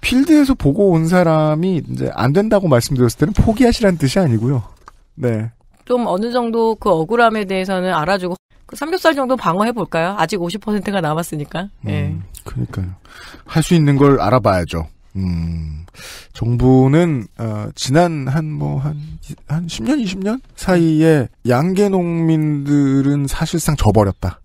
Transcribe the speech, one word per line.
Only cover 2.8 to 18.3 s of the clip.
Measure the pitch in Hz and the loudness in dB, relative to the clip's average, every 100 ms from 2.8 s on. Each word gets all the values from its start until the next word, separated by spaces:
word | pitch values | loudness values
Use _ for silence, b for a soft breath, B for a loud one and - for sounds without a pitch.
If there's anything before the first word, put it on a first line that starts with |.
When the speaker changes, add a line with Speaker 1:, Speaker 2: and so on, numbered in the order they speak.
| - 135 123 - | 2 2 0 2
Speaker 1:
때는 | 151 | -2
포기하시라는 | 214 - 214 247 233 208 170 | 2 2 4 2 4 2 2
뜻이 | 135 196 | 0 0
아니고요. | 175 113 117 139 104 - - _ _ | 2 2 0 -2 -4 -16 -20 _ _
네. | - 127 110 113 _ _ _ _ | -6 -4 -2 -6 _ _ _ _
Speaker 2:
좀 | 247 214 | -2 0
어느 | 180 226 | -2 -2
정도 | 247 233 226 226 220 | -2 -2 0 0 0
그 | 226 | 0
억울함에 | 165 160 233 233 220 | 0 0 2 2 2
대해서는 | 196 190 185 190 185 | -4 -4 -2 -2 -2
알아주고 | 170 156 202 180 185 _ _ - | -2 0 -2 -2 -8 _ _ -20
그 | 233 | -10
삼겹살 | 294 349 330 | -6 0 0
정도 | 285 262 254 | 0 0 0
방어해볼까요? | 180 170 220 240 170 165 170 202 | 0 0 -2 -2 -4 -2 -4 -2
아직 | 165 208 | -2 -2
오십 | 170 202 | -6 -6
퍼센트가 | - 208 202 196 | -4 -4 -2 -4
남았으니까. | 160 156 175 151 143 - 202 - | -2 -4 -4 -8 -8 -8 -10 -10
네. | 107 101 95 | -6 -4 -4
Speaker 1:
음, | 95 95 - | -6 -10 -16
그러니까요. | - 123 123 - 90 92 - B B B - | -12 -8 -6 -6 -8 -10 -20 B B B -6
할 | 160 | -4
수 | 151 | 2
있는 | 175 147 139 | 2 4 4
걸 | 143 135 | 4 4
알아봐야죠. | 85 127 107 95 85 85 82 - _ 98 | 2 2 2 0 -2 -6 -8 -14 _ -6
음, | 92 85 82 82 78 76 85 B B B B | -4 -2 -4 -6 -8 -10 -14 B B B B
정부는, | - 113 120 127 131 131 147 175 139 104 - | -6 -2 2 4 6 6 4 2 -2 -6 -10
어, | 113 104 107 | -8 -8 -10
지난 | - - 139 175 160 | -10 0 2 2 0
한 | 135 | -4